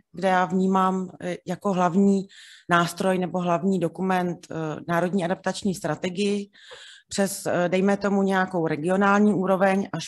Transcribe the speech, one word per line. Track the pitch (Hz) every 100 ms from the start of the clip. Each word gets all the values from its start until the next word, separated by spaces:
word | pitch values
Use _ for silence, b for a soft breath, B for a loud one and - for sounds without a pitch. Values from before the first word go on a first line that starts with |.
| -
kde | - 190
já | 185 180
vnímám, | 190 190 190 185 185 185 -
eh, | 180 175 -
jako | 175 202
hlavní | 180 180 170 202 196 190 B B B -
nástroj | 175 170 - 196 185
nebo | 180 180
hlavní | 180 170 185 190
dokument, | 165 165 190 185 180 170 -
eh, | 160 160 151 -
národní | 170 180 190
adaptační | 175 185 - 190 208 180
strategii, | 160 151 185 180 202 202 202 B B B B B _
přes, | - 196 190 160
eh, | 147 175
dejme | 185 190 202
tomu, | 202 196
nějakou | 190 196 185 180 160
regionální | 156 156 185 202 202 208
úroveň | 190 185 190 196 196 190
až | 165